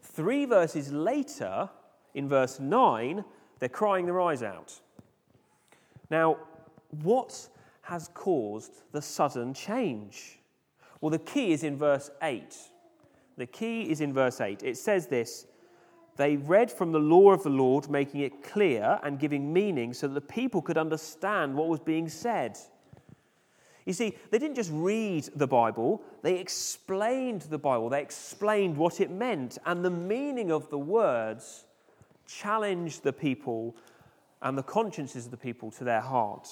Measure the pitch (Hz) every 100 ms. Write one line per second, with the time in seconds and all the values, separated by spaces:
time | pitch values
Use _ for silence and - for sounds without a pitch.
0 | - - 160 277 277 220 165 165 139 147
1 | 165 294 262 - 101 95 190 - _ _
2 | _ - 139 139 127 - 139 214 240 117
3 | 120 190 202 - _ _ 127 - 208 190
4 | 175 180 175 143 110 90 76 - _ -
5 | - _ _ _ _ _ _ _ _ -
6 | - 156 160 156 - - - - _ 151
7 | 160 247 247 - - - - _ - 175
8 | 151 - - 165 107 107 - - _ 147
9 | 143 - 151 131 120 139 - 233 220 113
10 | 104 - - - _ _ _ _ _ -
11 | 156 156 160 285 233 151 151 139 147 139
12 | - - 165 120 - - - _ _ _
13 | _ _ _ - 123 - 226 226 220 151
14 | 147 135 131 123 107 101 123 120 - 196
15 | 160 127 113 - - _ _ _ _ _
16 | - - 143 147 139 190 233 - 175 160
17 | 151 170 196 190 160 135 131 135 147 143
18 | 139 143 139 - - 208 196 117 107 185
19 | 147 139 147 143 139 165 208 156 117 120
20 | 143 139 139 - 262 202 151 160 160 151
21 | - - 190 208 147 135 165 160 160 160
22 | 165 156 240 208 123 98 - _ _ -
23 | _ - _ _ _ _ _ _ - 185
24 | 226 - - 226 302 254 190 151 175 220
25 | 214 170 - 143 139 127 117 113 120 214
26 | - - - 180 185 - - - - 190
27 | 214 262 254 214 151 156 139 123 117 135
28 | 147 - - - 208 214 190 147 170 170
29 | 196 180 247 190 123 - - 175 180 175
30 | 180 226 285 254 196 156 135 147 143 214
31 | 202 120 110 110 - - - _ _ _
32 | - _ _ - 208 220 208 180 170 -
33 | - 127 151 127 - 113 117 - - -
34 | - _ _ _ - 135 135 208 220 165
35 | 135 131 120 123 127 117 110 - 123 113
36 | 120 131 107 101 -